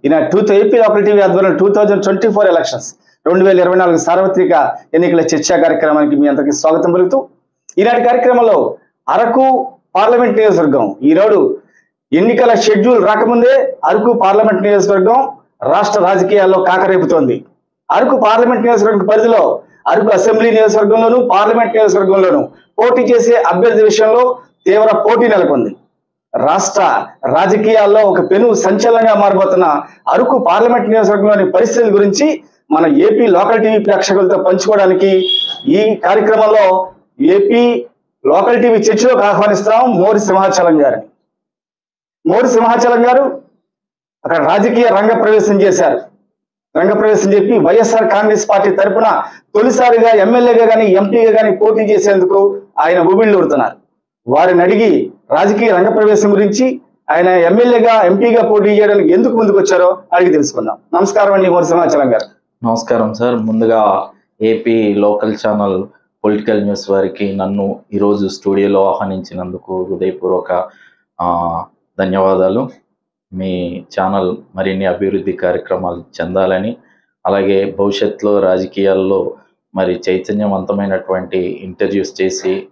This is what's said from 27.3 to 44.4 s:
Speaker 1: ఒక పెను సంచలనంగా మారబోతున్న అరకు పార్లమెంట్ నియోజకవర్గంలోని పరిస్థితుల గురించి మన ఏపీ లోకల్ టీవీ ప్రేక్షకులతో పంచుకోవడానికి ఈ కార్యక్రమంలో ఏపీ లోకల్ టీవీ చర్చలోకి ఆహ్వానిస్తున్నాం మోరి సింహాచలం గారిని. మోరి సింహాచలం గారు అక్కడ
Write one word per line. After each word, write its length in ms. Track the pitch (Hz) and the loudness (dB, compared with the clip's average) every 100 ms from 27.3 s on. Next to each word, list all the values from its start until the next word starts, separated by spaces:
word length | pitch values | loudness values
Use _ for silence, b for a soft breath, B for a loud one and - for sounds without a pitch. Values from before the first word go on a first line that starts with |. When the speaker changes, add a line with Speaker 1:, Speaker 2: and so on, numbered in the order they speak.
| 139 190 214 214 220 202 208 | 0 0 0 2 2 4 4
Speaker 1:
ఒక 300 | 208 185 - | 2 0 0
పెను 240 | 196 240 | 2 2
సంచలనంగా 600 | 208 185 202 233 226 226 | 0 0 0 2 2 2
మారబోతున్న 500 | 208 202 190 190 180 175 143 - B - | 2 2 2 0 0 0 -2 -6 B -4
అరకు 300 | 156 247 - | 0 0 0
పార్లమెంట్ 520 | 170 185 233 240 202 | 0 0 2 0 0
నియోజకవర్గంలోని 600 | 220 196 208 208 202 190 | 0 2 0 2 2 0
పరిస్థితుల 440 | 185 226 233 226 | 0 0 0 0
గురించి 480 | 202 202 185 294 285 b b _ | 2 2 0 -2 -2 b b _
మన 160 | 156 165 | 0 2
ఏపీ 400 | 285 349 440 233 | 2 2 2 2
లోకల్ 360 | 180 208 226 | 0 2 0
టీవీ 160 | 220 220 | 0 0
ప్రేక్షకులతో 640 | - 202 - 196 190 196 | 0 -2 0 0 0 0
పంచుకోవడానికి 840 | 185 190 - 208 190 185 196 190 185 196 - - - | 0 -2 0 2 2 2 2 0 0 -2 -4 -6 -2
ఈ 260 | 247 214 | 0 0
కార్యక్రమంలో 960 | 214 240 220 208 220 214 220 196 185 185 - _ _ | -2 0 0 0 2 2 2 2 0 -4 -12 _ _
ఏపీ 640 | 147 190 196 233 240 240 - _ _ _ - | 0 2 2 2 2 0 -6 _ _ _ -2
లోకల్ 360 | 160 196 240 | 0 2 0
టీవీ 140 | 240 226 | 2 2
చర్చలోకి 480 | 220 208 240 247 | 0 0 2 2
ఆహ్వానిస్తున్నాం 760 | 202 180 208 202 196 220 254 165 | 0 0 0 0 0 0 2 2
మోరి 180 | 190 214 | 2 0
సింహాచలం 640 | 202 190 190 180 175 156 | 0 0 0 0 2 2
గారిని. 180 | 143 113 - _ _ _ _ _ _ _ _ _ _ _ 160 | 0 -2 -10 _ _ _ _ _ _ _ _ _ _ _ -2
మోరి 220 | 190 254 | 0 2
సింహాచలం 580 | 240 196 240 240 240 240 | 2 2 0 0 2 2
గారు 360 | 254 269 - _ _ _ _ _ _ _ _ | 2 0 -4 _ _ _ _ _ _ _ _
అక్కడ 220 | - 165 | -4 -2